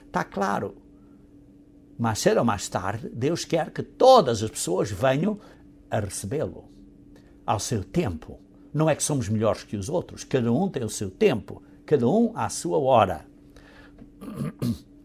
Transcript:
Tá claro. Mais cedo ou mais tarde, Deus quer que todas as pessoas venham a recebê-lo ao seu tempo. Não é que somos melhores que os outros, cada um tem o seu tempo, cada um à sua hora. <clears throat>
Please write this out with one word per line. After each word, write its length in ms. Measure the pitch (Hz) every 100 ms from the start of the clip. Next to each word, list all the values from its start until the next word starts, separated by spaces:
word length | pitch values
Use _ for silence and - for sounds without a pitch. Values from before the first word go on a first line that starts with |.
| -
Tá 140 | -
claro. 520 | - - 190 202 98 - - - - - - - - - - - - -
Mais 220 | 117 107
cedo 180 | 196 220
ou 60 |
mais 220 | 117 101 -
tarde, 400 | 110 92 110 -
Deus 320 | 120 135 170
quer 260 | - 160 -
que 120 | -
todas 600 | 117 - 254 247 131 110
as 80 | 107
pessoas 400 | - - 180 107
venham 480 | 95 131 135 196 208 - - - - -
a 100 | 113
recebê-lo 640 | 101 - 98 147 101 82 - - - - - - - -
ao 160 | - 107
seu 240 | - 110
tempo. 560 | - 170 131 80 - - - - -
Não 160 | 147 160
é 80 | 147
que 60 |
somos 260 | - 143 98
melhores 340 | 110 110 92
que 140 | - 104
os 140 | 95
outros, 340 | 170 - -
cada 260 | - 131 117
um 200 | 120 190
tem 120 | 131
o 60 | 110
seu 220 | - 98
tempo, 520 | - 208 113 - - - -
cada 240 | - 143 117
um 240 | 208 233
à 140 | 135 113
sua 300 | - 170 165
hora. 480 | 131 120 98 78 - - - - - - - - - -
<clears throat> 720 | - - - - 120 - - -